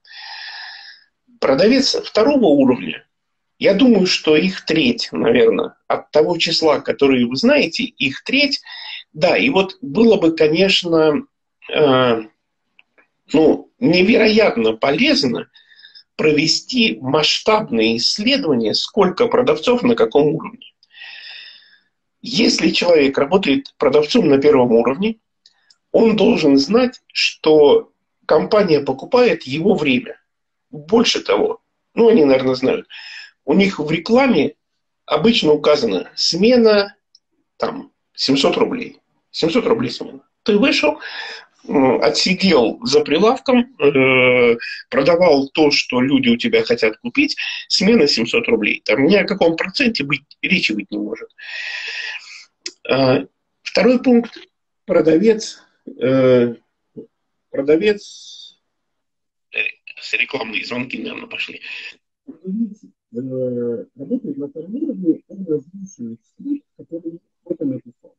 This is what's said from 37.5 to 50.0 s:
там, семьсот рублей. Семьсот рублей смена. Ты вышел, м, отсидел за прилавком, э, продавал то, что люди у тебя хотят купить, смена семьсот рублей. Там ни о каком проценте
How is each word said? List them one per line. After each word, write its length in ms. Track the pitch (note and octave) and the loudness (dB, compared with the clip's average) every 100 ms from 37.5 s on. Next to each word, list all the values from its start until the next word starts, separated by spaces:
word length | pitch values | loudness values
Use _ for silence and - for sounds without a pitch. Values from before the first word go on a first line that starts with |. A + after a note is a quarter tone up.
| - | -10
там, 340 | A2+ - - _ _ | -8 -8 -14 _ _
семьсот 420 | - - C3+ E3+ - | -6 -2 0 0 0
рублей. 420 | G#2+ - - - _ _ _ | -2 -4 -10 -16 _ _ _
Семьсот 360 | - E3 A#3+ D#3 | -6 -2 0 0
рублей 240 | A#2 B2+ | -2 -2
смена. 300 | - - C3+ _ _ | -8 -14 -16 _ _
Ты 160 | - G#3 | 0 2
вышел, 420 | C#4 D4 D4 D4 - - - - - _ - | 2 2 0 -2 -8 -14 -14 -16 -20 _ -4
м, 360 | D3 C3 G#2+ | 0 2 2
отсидел 760 | - - - F#3 F#3+ D3 A2 - | 0 0 -2 0 2 2 2 -2
за 160 | B2 D3 | 0 0
прилавком, 760 | C#3+ D3+ G#3+ B3+ - B3 A#3+ - | 2 2 2 0 0 0 0 0
э, 800 | C#3+ C3+ C3 C3 B2+ B2 A#2+ A#2 - - - | 0 2 2 4 4 4 2 2 -4 -14 -8
продавал 580 | B2 C#3+ E3+ F3+ C#3 C#3 | -2 2 4 4 2 0
то, 220 | - D3+ | 0 2
что 300 | C#3+ - B2 | 2 -2 -2
люди 280 | C3 C#3 A#2+ | 0 2 2
у 80 | A#2 | 0
тебя 260 | A#2 A2+ | 0 0
хотят 360 | A2+ A#2+ A2 - | 0 0 -2 -4
купить, 380 | A#2+ C#4 D4 - - - - | -8 -2 -2 -4 -10 -10 -6
смена 380 | - G3 A#3 C#3+ | -2 2 4 2
семьсот 400 | - A2+ A#2+ A#2 | 0 -2 -4 -2
рублей. 360 | A2+ G#2 - | -4 -4 -4
Там 220 | - G#2+ C#3 | -2 0 2
ни 100 | G3 | 2
о 80 | |
каком 320 | F3 G3 E3+ E3 | 0 0 0 0
проценте 480 | F#3+ - B3 A3 | -6 -2 -2 -2